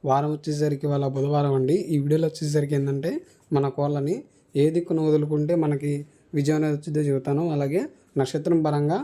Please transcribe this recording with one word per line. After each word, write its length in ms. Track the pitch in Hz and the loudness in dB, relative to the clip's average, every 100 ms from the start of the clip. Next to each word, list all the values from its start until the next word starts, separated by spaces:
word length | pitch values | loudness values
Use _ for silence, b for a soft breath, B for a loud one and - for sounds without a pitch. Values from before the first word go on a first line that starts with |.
| 143 | 2
వారం 200 | 135 147 151 | 2 2 -4
వచ్చేసరికి 500 | 151 147 151 139 147 | -4 -2 0 0 -2
ఇవాళ 200 | 143 139 135 | 0 0 -2
బుధవారం 380 | 139 147 143 135 | 0 2 2 2
అండి. 180 | 131 180 165 | 2 0 0
ఈ 20 | 147 | -2
వీడియోలో 240 | 143 156 160 | 2 2 0
వచ్చేసరికి 440 | 156 151 151 143 143 | -2 -2 0 2 0
ఏంటంటే, 320 | 139 139 160 302 B B _ 143 | 0 -2 -4 -6 B B _ 0
మన 100 | 139 135 | 0 -2
కోళ్ళని 380 | 143 147 139 220 - b _ 143 | -2 -2 -2 -4 -8 b _ 2
ఏ 100 | 147 165 | 2 2
దిక్కున 320 | 170 160 156 | 0 0 2
వదులుకుంటే 480 | 151 147 151 151 170 | 2 2 -2 0 0
మనకి 280 | 151 143 147 143 147 b b 151 | 0 0 -2 -4 -6 b b -2
విజయం 200 | 143 156 | 0 2
అనేది 180 | 156 147 | 0 -2
వచ్చిందో 260 | 151 151 147 | -2 -2 0
చెబుతాను. 360 | 135 135 143 170 147 | 0 0 0 0 0
అలాగే 280 | 139 170 294 b b 143 | 0 -2 -4 b b -2
నక్షత్రం 400 | 131 151 170 165 151 | -2 -2 0 2 2
పరంగా 320 | 147 147 190 | 2 0 0